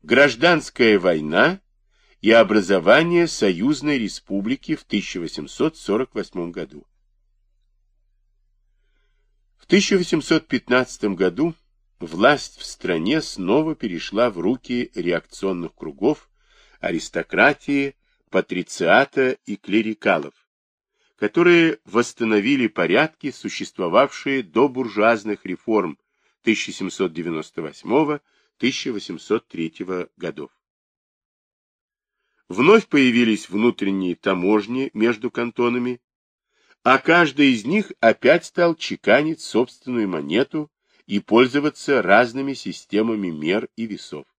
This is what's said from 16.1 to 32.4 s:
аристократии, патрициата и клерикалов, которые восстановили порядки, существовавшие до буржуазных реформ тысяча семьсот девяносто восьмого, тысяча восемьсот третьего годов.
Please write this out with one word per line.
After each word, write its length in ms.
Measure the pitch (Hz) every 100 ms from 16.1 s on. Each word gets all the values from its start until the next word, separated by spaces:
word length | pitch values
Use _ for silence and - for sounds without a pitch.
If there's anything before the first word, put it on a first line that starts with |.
| 151 _ _ _ _ _ _
аристократии, 1160 | - 82 - 85 - - 127 143 - 143 139 _ _ _ _
патрициата 1080 | 95 - 90 87 - 82 107 139 - 131 - -
и 100 | 101
клерикалов, 880 | - 107 110 107 107 85 71 _ _ _ _ _ _ _ _ _
которые 640 | 104 170 175 170 165 -
восстановили 840 | - 110 120 - 113 104 107 139 113
порядки, 640 | - 82 104 156 _ 139
существовавшие 1120 | - 104 - 92 - 87 101 139 - 139 135
до 240 | 95 113 139
буржуазных 760 | 127 120 101 110 113 107 101
реформ 540 | - 92 - 110 90 69 _ _ _ _
тысяча 280 | - 110 -
семьсот 400 | - 95 - 92
девяносто 480 | 80 85 78 78 -
восьмого, 640 | 78 - - 127 151 147 _ _ _ _
тысяча 340 | 123 131 139
восемьсот 580 | 104 - 82 - 110 _
третьего 600 | 82 82 - 92 90 82 _
годов. 340 | 85 76 71 _ _ _ _ _ _ _ _ _ _ _ _ _ _ _ _ _ _ _